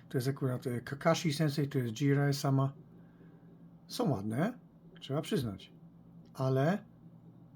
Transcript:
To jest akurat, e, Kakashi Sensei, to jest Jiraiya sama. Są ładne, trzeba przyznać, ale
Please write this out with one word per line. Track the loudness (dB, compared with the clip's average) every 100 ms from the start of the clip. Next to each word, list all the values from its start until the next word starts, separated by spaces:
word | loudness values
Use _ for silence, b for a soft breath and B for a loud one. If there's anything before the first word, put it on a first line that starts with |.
| -4
To | -2
jest | -2
akurat, | -2 -2 -2 -4
e, | -4
Kakashi | -6 0 2 2 0
Sensei, | 2 0 0 0
to | 0
jest | -2 0
Jiraiya | 2 4 2
sama. | 2 2 2 2 -2 -18 B B B B B B -20 -20 -20 -10
Są | -2 0
ładne, | 0 0 0 0 -2 -16 -20 -20 -16
trzeba | -4 -4
przyznać, | 0 -2 -2 -6 -14 -20 -20 -20 -20 -20 -14
ale | -2 2 4 2 0 -6 -20 -20 -20 -20 -20 -20